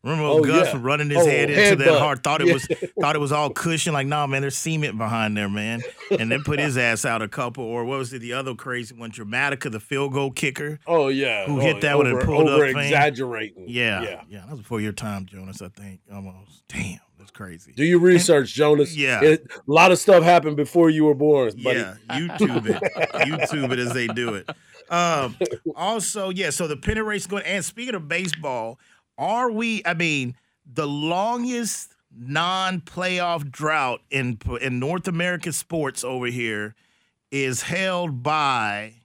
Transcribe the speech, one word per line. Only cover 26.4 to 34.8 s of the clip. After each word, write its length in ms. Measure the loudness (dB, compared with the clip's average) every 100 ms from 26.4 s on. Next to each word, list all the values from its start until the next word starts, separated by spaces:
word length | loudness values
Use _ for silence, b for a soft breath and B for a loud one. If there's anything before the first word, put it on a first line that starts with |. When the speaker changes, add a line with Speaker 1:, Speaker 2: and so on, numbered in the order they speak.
| -4
Speaker 1:
so 160 | -2 -4
the 80 | -4
pennant 300 | -4 -4 -4
race 160 | -6
is 40 | -6
going, 180 | -8
and 200 | -4 -6
speaking 300 | -6 -10 -10
of 120 | -8 -6
baseball, 720 | -6 -4 -6 -6 -6 -8 -12 _ _ _ -8
are 320 | -4 -2 -2
we, 320 | -2 -4 -4 -4
I 80 |
mean, 400 | -2 -2 -2 -4 -10 _ _ _
the 220 | -6 -6
longest 1040 | -4 -2 -2 -2 -2 -4 -4 -6 -8 -12 _ _
non-playoff 1400 | -18 -6 -2 -2 -2 -2 -4 -8 -6 -4 -2 -2 -2 -6
drought 520 | -4 0 0 0 -4 _
in, 280 | -4 -4 -4 -6 -4
in 200 | -4 -4